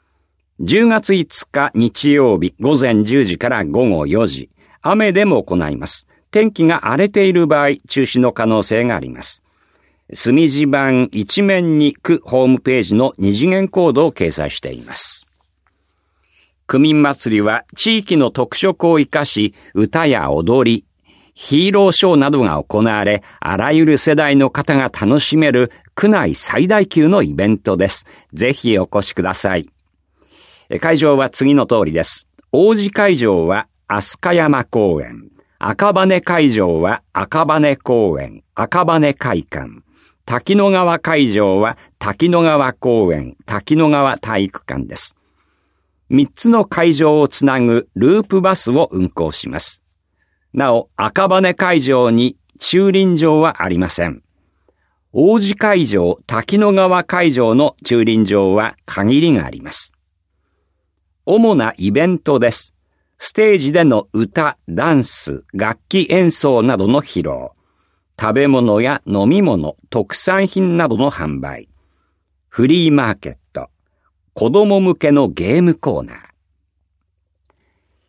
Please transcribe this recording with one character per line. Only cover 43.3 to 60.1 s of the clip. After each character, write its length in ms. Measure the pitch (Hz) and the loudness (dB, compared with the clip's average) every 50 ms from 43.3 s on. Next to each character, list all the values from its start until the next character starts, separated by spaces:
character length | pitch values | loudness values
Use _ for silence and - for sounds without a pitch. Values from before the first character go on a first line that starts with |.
| 69 _ _ | -16 _ _
滝 300 | - 107 104 - - 156 | -8 -8 -8 -2 -2 0
野 120 | 156 160 151 | 2 2 2
川 300 | 151 143 139 135 120 - | 2 0 0 -2 -4 -6
体 260 | - 110 113 98 98 | -6 -6 -4 -4 -4
育 220 | 95 - - - | -4 -6 -14 -14
館 200 | - 65 67 64 | -10 -10 -10 -10
で 100 | - - | -10 -10
す。 200 | - - - - _ _ _ _ _ _ _ _ _ _ _ _ _ _ _ _ _ _ _ | -10 -10 -10 -12 _ _ _ _ _ _ _ _ _ _ _ _ _ _ _ _ _ _ _
三 200 | 127 139 143 - | 0 0 0 0
つ 200 | - - - 233 | -2 -2 0 2
の 160 | 233 226 202 | 2 2 2
会 280 | - - 180 165 170 156 | 0 -2 0 2 2 2
場 280 | 139 160 151 151 151 | 2 2 2 4 2
を 80 | 147 139 | 2 0
つ 160 | - - 151 | 0 0 0
な 160 | 139 131 131 | 0 0 2
ぐ 280 | 123 120 117 113 - - _ | 2 2 2 0 -2 -4 _
ル 260 | 95 110 135 190 220 | 0 2 2 2 2
ー 20 | 208 | 0
プ 160 | - 190 190 | 0 -2 0
バ 140 | 180 190 190 | 2 0 0
ス 160 | - - - | 0 -2 -2
を 180 | 123 147 165 - | 0 0 0 0
運 180 | - 95 92 87 | -2 -4 -4 -4
行 220 | - - 82 78 | -2 -4 -6 -4
し 180 | 76 - - - | -6 -8 -10 -10
ま 120 | 64 - | -10 -8
す。 220 | - - - - _ _ _ _ _ _ _ _ _ _ _ _ _ _ - | -10 -10 -12 -16 _ _ _ _ _ _ _ _ _ _ _ _ _ _ -4
な 220 | 127 120 127 117 | -2 0 2 0
お、 140 | 117 - - _ | 0 -2 -4 _
赤 320 | - 101 - - - 190 190 | -6 -4 -2 0 0 0 2
羽 260 | 185 190 190 180 180 | 2 2 2 0 0
会 260 | - 196 180 175 160 | 0 0 0 2 0
場 300 | 127 131 135 127 123 117 | 2 2 2 2 2 2
に 260 | 113 113 120 127 - - _ _ _ _ | 2 2 2 0 -2 -6 _ _ _ _
駐 340 | - - - 185 196 196 190 | -6 0 0 2 2 4 2
輪 240 | 196 190 185 175 | 2 2 2 2
場 240 | 151 160 160 156 151 | 2 2 2 2 2
は 220 | 160 160 - - - | 2 0 -2 -4 -4
あ 60 | 92 | -2
り 100 | 87 87 | -2 -2
ま 100 | 92 85 | -2 -2
せ 180 | - - 85 | -2 -4 -4
ん。 160 | 85 65 57 _ _ _ _ _ _ _ _ _ _ _ _ _ _ _ _ _ _ - | -4 -6 -10 _ _ _ _ _ _ _ _ _ _ _ _ _ _ _ _ _ _ 0
王 280 | - 151 190 220 233 | 2 4 4 4 2
子 140 | 202 196 202 | 0 -2 -4
会 320 | - - 214 202 185 156 | -2 0 0 2 2 0
場、 320 | 113 104 95 87 87 90 - _ | 0 0 0 0 0 -2 -4 _
滝 320 | - 110 113 113 - 202 202 | -8 -6 -6 -4 -2 0 2
野 140 | 214 208 196 | 2 2 2
川 320 | 190 185 185 180 180 175 | 2 2 2 0 0 -2
会 280 | - 180 180 175 165 131 | -2 -4 0 0 0 0
場 220 | 127 120 113 113 | 2 0 2 2
の 220 | 127 151 139 - _ - | 2 2 0 -2 _ -4
駐 200 | - 120 120 113 | -2 0 2 2
輪 200 | 113 113 110 110 | 2 2 2 0
場 300 | 92 101 101 98 95 95 | 2 2 0 2 2 2
は 220 | 107 107 110 - _ _ | 0 0 -2 -6 _ _
限 360 | - - - 98 110 131 147 | -12 -6 -2 0 2 2 2
り 120 | 165 170 147 | 2 2 0
が 140 | 101 73 | 0 -2
あ 40 | 64 | -6
り 120 | - - - | -12 -14 -12
ま 100 | - - | -10 -10
す。 200 | - - - _ _ _ _ | -10 -10 -12 _ _ _ _